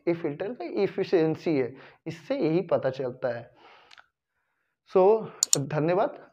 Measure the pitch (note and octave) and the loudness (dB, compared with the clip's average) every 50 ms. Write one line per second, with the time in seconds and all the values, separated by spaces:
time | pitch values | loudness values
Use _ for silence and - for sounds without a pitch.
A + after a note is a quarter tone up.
0 | - F3 E3+ E3+ E3+ D3+ C#3+ D#3 F#3 G#3 B3 - F4 E4 - - G3 F3+ - - | -2 -2 -2 -2 -2 -6 -6 -6 -6 -8 -8 -8 -10 -8 -2 -2 -2 -2 0 -2
1 | F#3 - - F3 D#3+ D#3+ D#3 D3 - F#3 D#3 C3+ B2+ A#2 C3+ - - - - _ | -4 2 2 2 4 2 0 -2 -2 -2 0 0 0 -2 -4 -12 -20 -20 -20 _
2 | - E3 D#3+ - - - C4+ C#4 A#3 D3+ D#3+ F3 F3+ E3+ D3 B2 - C3 B2 - | -12 -12 -12 -10 -6 -6 -4 -2 0 0 0 0 0 0 0 0 0 -2 -4 -4
3 | C3+ B2 A2+ - - B2 A#2 A#2 A#2+ - _ _ - - - - - _ - - | -6 -6 -6 -4 -4 -4 -4 -6 -10 -16 _ _ -20 -20 -20 -20 -20 _ -20 -20
4 | - _ _ _ _ _ _ _ _ _ _ _ _ _ _ _ _ _ - F#3+ | -20 _ _ _ _ _ _ _ _ _ _ _ _ _ _ _ _ _ 4 6
5 | F#3 G3 A3 A3 G#3+ - - - - - - D3 C3+ - - D3+ D3 E3 F3+ F#3+ | 6 6 6 4 2 -4 -10 -6 -2 2 2 2 2 2 -2 -2 0 2 2 2
6 | A#3 - - - - - | 0 0 -2 -8 -20 -14